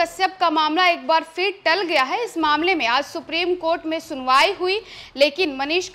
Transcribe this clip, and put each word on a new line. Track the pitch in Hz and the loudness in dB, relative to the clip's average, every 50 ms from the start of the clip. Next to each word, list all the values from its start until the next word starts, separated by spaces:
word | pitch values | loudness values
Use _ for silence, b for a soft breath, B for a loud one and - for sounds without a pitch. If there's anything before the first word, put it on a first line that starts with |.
कश्यप | 339 330 - - 381 370 370 - | -2 -2 0 -2 -2 -2 0 2
का | 359 330 | 0 2
मामला | 311 320 311 302 302 359 370 | 2 2 2 2 2 4 4
एक | 349 339 269 254 | 4 2 0 0
बार | 262 320 320 320 | 0 0 0 0
फिर | - - 359 370 403 381 - - | -2 -4 -2 -2 -2 -2 -2 0
टल | 320 330 392 | 0 2 2
गया | 403 320 330 277 | 0 0 0 0
है। | 262 262 349 453 480 | 0 0 -2 -4 -4
इस | 392 - 330 | -4 -4 -2
मामले | 311 302 294 302 330 370 381 | 0 0 0 2 2 0 0
में | 311 240 | 0 0
आज | 226 240 277 294 | 0 0 0 -2
सुप्रीम | - - 330 - - 302 339 359 349 359 | -4 -10 -12 -8 -6 -4 -2 0 -2 -2
कोर्ट | 359 320 330 339 339 320 | -2 0 -2 -2 -2 -2
में | 320 320 330 | -6 -6 -6
सुनवाई | 320 - 302 262 254 254 262 277 320 392 | -6 -8 -10 -6 0 2 4 4 4 2
हुई, | 381 330 359 370 392 440 - B B B B B B | 0 -2 -2 -2 -2 -4 -6 B B B B B B
लेकिन | 262 285 302 285 339 381 302 269 | 2 2 2 2 0 -4 -2 -2
मनीष | 262 277 294 330 370 359 - | -6 -4 -2 -2 -2 -4 -2